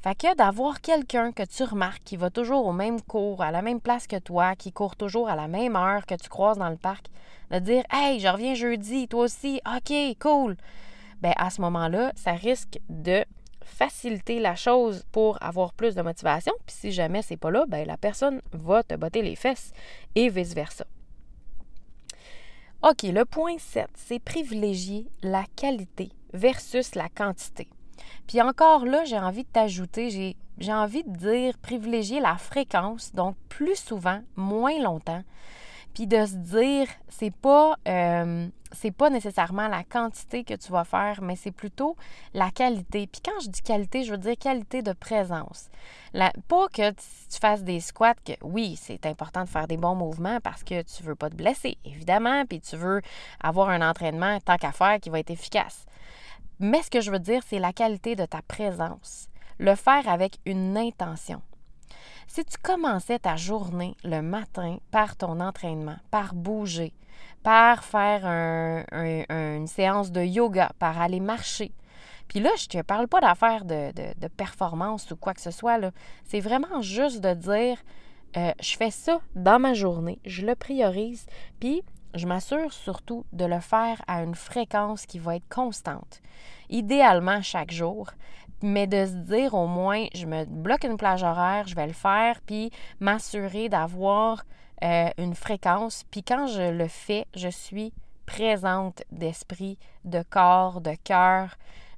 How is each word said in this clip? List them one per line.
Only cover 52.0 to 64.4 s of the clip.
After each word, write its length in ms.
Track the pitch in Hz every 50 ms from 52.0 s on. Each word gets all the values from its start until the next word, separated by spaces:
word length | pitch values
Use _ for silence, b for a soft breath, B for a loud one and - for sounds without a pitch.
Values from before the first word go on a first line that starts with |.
| 160 170 180 208 226 240 269 277 277
puis 120 | 247 185 160
tu 160 | - - -
veux 260 | 160 170 185 196 202 196 B B B B B B B
avoir 300 | - 156 165 185 196 196
un 180 | 180 170 165
entraînement, 520 | 160 165 - 175 160 151 160 180 196 208 202
tant 180 | - - 180
qu'à 140 | 175 - 180
faire, 280 | - - 185 196 208 214
qui 120 | - 175
va 80 | 160 160
être 100 | 156 -
efficace. 560 | 170 170 - - - 214 - - - - - B B B B B B B B B B B B - - -
Mais 220 | 196 202 240 320
ce 80 | 311 -
que 120 | - 240
je 100 | 214 202
veux 80 | 196 190
dire, 220 | 170 185 226 254 247
c'est 140 | - - 196
la 140 | 185 180 185
qualité 420 | - 233 220 214 190 - 233 233
de 100 | 196 175
ta 160 | - - 156
présence. 840 | - - - - 214 202 180 170 165 170 170 - - - - - - - b b b b b b
Le 160 | - 196 196
faire 320 | 196 - - 277 285 269
avec 300 | 220 175 175 185 196 - - -
une 320 | 190 196 190 190 190 196
intention. 640 | 208 233 233 226 - 185 170 165 165 - - 165 156 - - - - - - - - B B B B B B B B B
Si 180 | B - - 320
tu 120 | - -
commençais 600 | - - - 370 359 320 285 214 185 - - 240 233
ta 160 | - 185 156
journée 600 | 160 170 185 208 220 196 180 170 175 175 185 - - -
le 180 | 175 160 156
matin 560 | 156 165 185 220